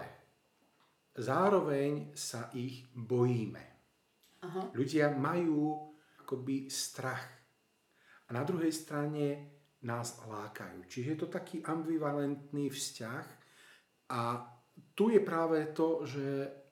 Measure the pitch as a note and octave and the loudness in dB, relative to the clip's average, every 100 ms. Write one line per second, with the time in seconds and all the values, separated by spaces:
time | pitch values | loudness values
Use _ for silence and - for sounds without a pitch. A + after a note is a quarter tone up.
0 | - - _ _ _ _ _ _ _ _ | -4 -16 _ _ _ _ _ _ _ _
1 | _ - A#2 D3 G3 F#3+ D3+ C#3 C#3+ D3 | _ -6 0 4 6 6 4 2 2 0
2 | D3 - - A#2 A#2+ B2+ B2+ - - B2 | -6 -8 -8 -6 -8 -6 -6 -8 -14 -12
3 | A2+ B2 B2 A#2+ G2+ E2 - - _ _ | 0 4 6 4 0 -6 -16 -20 _ _
4 | _ _ _ _ F3+ F#3 F#3+ A#2 C#3 D#3 | _ _ _ _ -6 -6 -4 -2 2 4
5 | D3 C3+ D3 F3 E3 D3+ D3+ D3+ - - | 4 4 2 2 2 2 2 -2 -8 -18
6 | _ - - B2+ B2+ C3+ C3+ - - - | _ -20 -8 -6 -2 -4 -4 -6 -6 -4
7 | B2+ B2 - - _ _ _ _ _ _ | -6 -6 -10 -18 _ _ _ _ _ _
8 | _ - - A#2+ C#3+ F3 E3 D#3 - D3 | _ -20 -6 -2 0 2 2 0 -4 -2
9 | D3 D3+ C#3+ D3 C#3+ - _ _ A#2+ A#2+ | 0 2 0 0 -8 -20 _ _ -4 -2
10 | A#2+ - A2+ G#2+ G#2+ - F#2+ F2+ F2+ C3 | -4 -8 -10 -8 -8 -10 -12 -12 -10 -6
11 | C3 D#3 - F#3 - E3 - E3 D#3+ D#3+ | -4 -2 -2 -4 -6 -8 -4 -2 0 0
12 | D3 C#3+ C#3+ C#3+ - D3 C#3 C#3 - - | 0 0 0 -2 -6 -2 -2 -2 -8 -6
13 | A2+ C#3+ F3 - - - - - _ _ | -8 -8 -10 -18 -20 -20 -20 -20 _ _
14 | - B2 A#2 B2 - - _ - - - | -6 -2 0 -2 -6 -18 _ -20 -10 2
15 | A3 G#3+ F#3+ E3 E3 D#3 D3+ D3+ D#3+ E3 | 6 6 6 2 4 4 2 2 2 2
16 | C#3+ C#3+ C#3 C#3 C#3 - - | -2 -2 -2 -2 -4 -8 -20